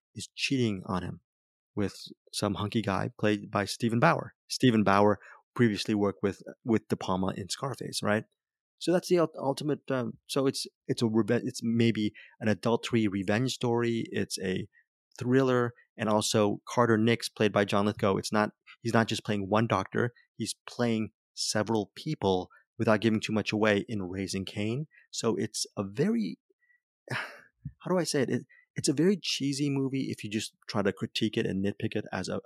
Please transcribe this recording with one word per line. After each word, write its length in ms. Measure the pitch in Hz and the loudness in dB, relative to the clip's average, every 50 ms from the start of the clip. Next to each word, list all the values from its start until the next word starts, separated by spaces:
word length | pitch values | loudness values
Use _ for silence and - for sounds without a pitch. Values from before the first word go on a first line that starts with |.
| _ _ _ | _ _ _
is 160 | 110 - - _ | -14 -14 -14 _
cheating 480 | - - - 139 131 123 113 104 92 82 | -6 -4 -2 0 0 0 0 0 -4 -4
on 180 | - 98 90 90 | -4 -4 -2 -2
him 160 | 92 - - - _ _ _ _ _ _ _ _ _ _ | -4 -8 -12 -16 _ _ _ _ _ _ _ _ _ _
with 200 | 101 101 92 - - - - - - _ _ | -4 -4 -4 -4 -8 -14 -18 -18 -20 _ _
some 220 | - - - 104 101 | -6 -4 -2 -2 -2
hunky 280 | - 104 104 - 117 | -2 -4 -2 -2 -2
guy 280 | 101 101 98 95 101 117 - - | 0 0 -2 -2 -2 -4 -4 -2
played 320 | - 107 104 101 104 - | 0 0 0 0 -2 -4
by 140 | - 107 101 | -2 -2 -2
Steven 340 | 98 - - - 117 113 120 | -2 -4 -4 -2 0 2 4
Bauer. 340 | 127 170 156 - - - - _ _ - | 4 4 2 2 -2 -8 -14 _ _ -12
Steven 340 | - - - 131 110 110 104 | -2 2 4 6 6 6 4
Bauer 360 | 98 98 101 104 104 101 - - - - - _ _ _ | 6 6 6 6 4 4 2 -4 -14 -20 -20 _ _ _
previously 400 | - 123 113 104 95 - - 110 | 2 4 4 4 0 -2 -2 0
worked 300 | 104 101 101 92 - - | 2 2 0 0 0 -2
with, 180 | 101 90 - - - - - _ | -2 -2 -4 -10 -16 -18 -8 _
with 240 | 135 110 107 - - | 2 2 2 2 0
De 80 | 107 | -4
Palma 380 | - - - 92 92 95 92 101 | -2 0 -2 0 0 0 -2 -2
in 140 | - 101 - | -4 -6 -8
Scarface, 520 | - - - 139 120 - 92 92 - - | -8 -6 -6 -8 -8 -8 -10 -8 -8 -4
right? 220 | - 104 104 110 107 - _ _ _ _ _ _ _ _ _ _ | 0 0 0 0 -2 -6 _ _ _ _ _ _ _ _ _ _
So 140 | - - 170 | -2 0 0
that's 160 | 185 - - | 0 2 2
the 100 | 185 175 | 2 2
ult-, 160 | 160 156 - - | 2 0 -2 -4
ultimate. 420 | - 135 135 - 143 151 139 - - - | -4 -4 -2 -2 -2 -2 -4 -4 -4 -4
Um, 220 | 135 131 120 113 - - _ - | -4 -2 -2 -4 -8 -10 _ -4
so 200 | - 143 135 139 | -2 0 0 0
it's, 200 | 127 - - - - _ _ - | 0 -2 -8 -10 -14 _ _ -6
it's 140 | 135 - | -2 0
a 60 | 123 113 | 0 2
reve-, 240 | 110 110 110 104 120 117 - | 2 2 2 2 2 0 0
it's 160 | 127 - - - | -4 -6 -4 -4
maybe 500 | 117 113 117 117 117 107 113 107 104 - - - - _ _ | 0 2 4 4 4 4 2 -2 -2 -4 -6 -14 -20 _ _
an 80 | - 107 | 0 0
adultery 600 | 104 - - 120 117 117 - - - 117 107 104 | 0 2 2 0 0 0 0 0 2 2 2 2
revenge 440 | 92 101 95 90 104 110 131 131 123 | 0 -2 0 0 2 2 0 0 -2
story. 520 | - - 123 117 117 120 117 117 113 - - | -2 -2 0 0 0 0 0 0 -2 -4 -4
It's 260 | - 107 98 - - - | -4 -4 -4 -4 -6 -6
a 280 | - 95 92 95 104 - _ _ _ _ _ _ _ _ _ - | -4 -2 -2 -2 -4 -8 _ _ _ _ _ _ _ _ _ -6
thriller, 540 | 120 123 123 135 135 131 127 123 120 120 - _ _ _ _ - | -2 2 4 4 4 4 4 2 0 0 -4 _ _ _ _ -4
and 100 | 113 107 | 0 2
also 540 | 107 107 107 - - 113 107 104 104 - - | 2 2 2 2 2 4 4 2 2 -2 -6
Carter 320 | - - - 120 113 113 107 | -2 2 2 4 4 4 4
Nix, 300 | 110 117 117 110 - - | 4 2 2 2 -2 -8
played 240 | - - 110 107 | -2 0 0 2
by 140 | 95 107 104 | 4 2 2
John 200 | 98 - 101 101 | 2 2 2 2
Lithgow. 300 | 104 101 - - 104 95 98 | 2 0 0 0 2 2 0
It's 140 | - - | -2 0
not, 200 | - 107 107 104 - _ _ - - - | 0 0 0 0 -2 _ _ -20 -20 -10
he's 120 | - 120 113 | -6 2 2
not 140 | 113 113 - | 2 2 2
just 180 | 110 98 - | 0 -4 -2
playing 240 | - 107 101 98 95 | -2 -2 -2 0 2
one 180 | 101 107 117 113 | 2 2 4 2
doctor. 460 | 107 95 95 - - 107 107 127 - - _ _ _ - | 2 0 -2 -2 -2 -2 -2 -2 -4 -10 _ _ _ -8
He's 180 | 117 101 - - _ | -8 -8 -8 -12 _
playing 440 | - - - 120 117 113 110 110 95 - _ _ _ _ | -14 -4 -2 0 0 0 0 -2 -4 -8 _ _ _ _
several 580 | - - - - 107 104 98 117 110 101 - _ | -8 -6 -2 -2 -2 0 0 0 0 -2 -4 _
people 540 | - - 160 156 - - 98 95 90 90 - _ _ _ _ _ - | -10 -8 -8 -6 0 2 2 2 2 0 -6 _ _ _ _ _ -2
without 240 | 113 113 110 104 | 2 2 2 4
giving 180 | 95 117 110 107 | 4 2 2 2
too 140 | - - 107 | 0 -2 -2
much 180 | 107 98 - | -2 -2 0
away 340 | - 107 104 110 104 101 - - | 0 2 2 2 2 2 0 -2
in 140 | 113 104 95 | -6 -6 -6
Raising 420 | 87 92 98 98 87 90 98 95 | -6 -6 -6 -6 -4 -4 -6 -6
Cain. 420 | - - 107 104 107 117 135 156 - _ - _ _ | -6 -6 -6 -4 -4 -4 -6 -6 -10 _ -20 _ _
So 240 | - - - 117 107 | -10 -4 -2 -2 0
it's 300 | - 113 110 - - - - - - | 0 -2 -4 -4 -8 -8 -6 -6 -6
a 60 | 104 | -6
very, 540 | 98 101 104 147 202 226 233 214 85 - - _ _ _ _ _ _ _ | -6 -2 -2 0 0 0 0 -2 -4 -6 -10 _ _ _ _ _ _ _
<sighs> 380 | _ _ _ _ _ _ - | _ _ _ _ _ _ -8
how 800 | 233 - - - - - - _ _ _ _ - - _ - - | -8 -6 -6 -8 -12 -20 -20 _ _ _ _ -16 -16 _ -6 -2
do 80 | 175 185 | 0 0
I 60 | 160 | 0
say 160 | - - 147 | 0 0 0
it? 80 | 127 101 | 0 2
It, 160 | 117 135 156 - _ _ _ _ _ | 0 -2 -4 -8 _ _ _ _ _
it's 140 | - - - | -2 0 0
a 40 | 147 | 2
very 220 | 131 156 185 214 | 4 4 4 2
cheesy 540 | 170 - - - - 135 139 139 131 147 143 | 2 -2 -4 -4 -2 -2 -2 -2 0 0 0
movie 380 | 139 139 135 131 131 135 131 - | 0 0 0 0 -2 -4 -4 -4
if 100 | 123 - | -6 -6
you 80 | - 107 | -6 -4
just 220 | 101 110 104 - - _ _ - | -4 -4 -4 -6 -10 _ _ -4
try 140 | - 110 | -2 0
to 100 | 98 101 | 0 0
critique 460 | 95 - - 107 - - 117 107 - 117 | 0 -2 -6 -6 -2 -2 -2 0 0 0
it 80 | 110 | -2
and 180 | 95 92 95 98 | 0 0 0 0
nitpick 320 | 101 101 - - 107 - | -2 -2 -2 -6 -4 -4
it 80 | 110 107 - | -4 -6 -4
as 160 | - 98 92 - | -6 -6 -4 -4
a, 140 | 98 92 - | -6 -8 -8